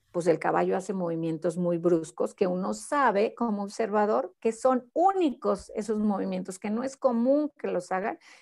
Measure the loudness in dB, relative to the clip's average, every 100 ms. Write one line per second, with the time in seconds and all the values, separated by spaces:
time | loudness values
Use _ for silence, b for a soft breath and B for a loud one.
0 | _ 0 2 2 2 2 2 0 -2 -4
1 | -2 -2 -2 -2 -2 0 0 2 4 2
2 | 0 -4 -6 0 -2 0 -4 -6 -2 2
3 | 2 4 0 0 -2 -2 -4 -4 -2 2
4 | 2 0 -2 -4 -4 0 2 2 0 0
5 | 2 4 0 0 -2 -2 -4 -8 -4 0
6 | 0 0 -2 -4 -6 -8 -6 -4 -4 -2
7 | 0 2 2 2 0 -4 -4 -4 -2 -4
8 | -4 -6 B B